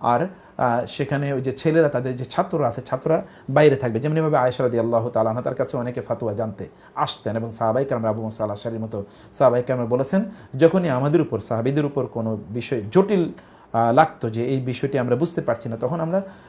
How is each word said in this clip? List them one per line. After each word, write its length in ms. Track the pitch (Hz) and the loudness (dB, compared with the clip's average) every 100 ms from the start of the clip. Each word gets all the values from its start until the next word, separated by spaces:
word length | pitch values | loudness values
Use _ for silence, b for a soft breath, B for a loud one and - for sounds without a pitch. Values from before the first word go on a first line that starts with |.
আর, 280 | - 120 185 B B B | 2 2 0 B B B
আ, 280 | 127 117 113 | 0 0 -2
সেখানে 440 | - 131 143 143 | -4 -2 -2 -2
ওই 80 | 139 | -2
যে 120 | 127 | -4
ছেলেরা, 360 | 127 165 160 151 | -2 2 4 4
তাদের 280 | 131 127 123 | 2 -2 -6
যে 80 | |
ছাত্ররা 440 | 127 - 190 165 131 | -6 -2 -2 0 -2
আছে, 120 | 104 | -2
ছাত্ররা 400 | - 127 156 165 - B B | -6 -4 0 0 -2 B B
বাইরে 260 | 139 151 131 | 6 6 6
থাকবে। 240 | 127 110 | 2 0
যেমন 160 | 147 156 | 0 0
এভাবে 200 | 156 147 | 2 4
আয়েশা 280 | 127 123 | 2 2
রাদিয়াল্লাহু 460 | 127 117 113 117 117 | 0 2 2 2 2
তাআলা 200 | 110 110 | 0 0
আনহা, 120 | 113 | 0
তার 120 | 123 | -4
কাছে 220 | 127 127 135 | -2 -4 -4
অনেকে 240 | 120 123 | -4 -6
ফাতোয়া 320 | 110 117 113 | -6 -4 -4
জানতে 360 | 104 110 98 90 - B | -4 -4 -6 -12 -16 B
আসতেন 420 | - 147 - - 110 | -4 -4 -2 -4 -4
এবং 140 | 113 | -4
সাহাবায়ে 360 | - 113 113 - | -2 0 2 0
কেরাম, 180 | 123 | 0
আবু 180 | 113 107 | 0 -2
মুসা 220 | 110 110 | -4 -4
আল 60 | 107 | -6
আশআরীর 300 | 104 117 113 | -4 -6 -6
মতো 240 | 110 110 101 B B | -6 -8 -10 B B
সাহাবায়ে 300 | - 131 120 | 2 4 4
কেরাম 240 | 123 127 117 | 0 -2 0
বলেছেন, 380 | 123 135 190 196 B B 131 | 0 0 -2 -2 B B 4
যখনই 320 | 160 185 175 | 4 6 2
আমাদের 320 | 127 143 165 | 0 2 2
উপর, 200 | 151 110 | 2 -2
সাহাবীদের 440 | - 113 120 139 | -2 -2 0 0
উপর 220 | 147 143 123 | 0 0 -4
কোনো 320 | 120 110 107 - | -2 -4 -4 -6
বিষয় 320 | 117 117 127 101 | -8 -4 -4 0
জটিল, 360 | 180 196 202 165 - B B B | 0 2 0 0 -6 B B B
আ, 200 | 113 117 | 0 2
লাগতো 380 | 127 160 - 117 | 4 4 2 -6
যে 160 | 110 123 | -4 -2
এই 140 | 135 | -2
বিষয়টি 380 | 127 123 135 139 | -2 -4 -2 0
আমরা 180 | 123 123 | 0 0
বুঝতে 240 | 165 - | 0 -2
পারছি 280 | 139 117 123 | -2 -2 -4
না, 80 | 113 | -4
তখন 240 | 127 170 | -4 -2
আমরা 220 | 160 185 196 B | -2 -2 -4 B